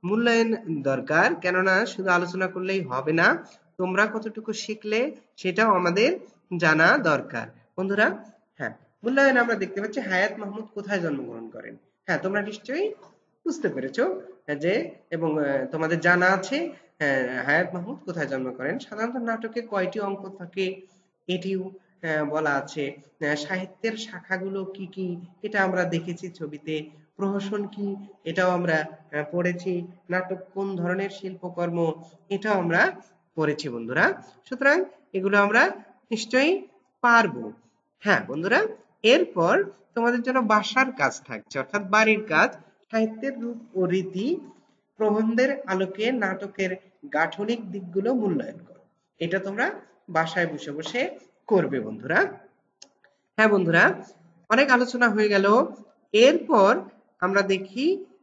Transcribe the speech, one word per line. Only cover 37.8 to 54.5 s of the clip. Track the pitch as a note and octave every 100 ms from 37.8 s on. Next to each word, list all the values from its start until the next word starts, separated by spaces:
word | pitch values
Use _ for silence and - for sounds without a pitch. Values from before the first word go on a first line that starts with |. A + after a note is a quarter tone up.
| _ _
হ্যাঁ | G#3 D#3 F#2
বন্ধুরা, | C#3 F3+ C4 A4 - _ _
এরপর | G#3+ C#4+ F4 F#3 E3+ C#4+ G4+ - _ -
তোমাদের | A#3 B3
জন্য | B3 B3+
বাসার | A3 G#3+ G3+ B3 C4
কাজ | - C#3 -
থাকছে, | - A2 - C#3
অর্থাৎ | C3+ G#3 F#3+
বাড়ির | G#3 A3 G#3+ G#3+
কাজ। | D#3+ A#3 - - _ _
সাহিত্যের | A3+ A3 A3 C4+ A#3+
রূপ | A#3 A#3 - F#3
ও | F3+
রীতি, | F#3 F3+ F3+ A#3+ F#4 - - _ _ _ _
প্রবন্ধের | G#3+ G#3 A3 A#3 C4+ C#4
আলোকে | - F#3 F#3+ G3 A3
নাটকের | B3+ G3 F#3+ G3+ - F#3+ F#3 _ _ C#3+
গাঠনিক | D3 E3 F3+ G#3+ A#3 G3+
দিকগুলো | G3 F3+ F#3 G#3+
মূল্যায়ন | B3+ G#3 D#3 A2+ - -
করো। | - _ _ _ _
এটা | E3 F#3+
তোমরা | F#3+ G3+ D4+ G#4+ - _ -
বাসায় | E3 E3 F#3 E3
বসে | D3 -
বসে | C#3+ D#3+ B3 D#4+ - - _ -
করবে | G3 C#3 C3
বন্ধুরা। | G#2+ A2 B2+ F3+ G4 - - _ _ _ - _ _ _ _ -
হ্যাঁ | A3
বন্ধুরা, | G3+ E3+ E3 B3 - - - _ _
অনেক | _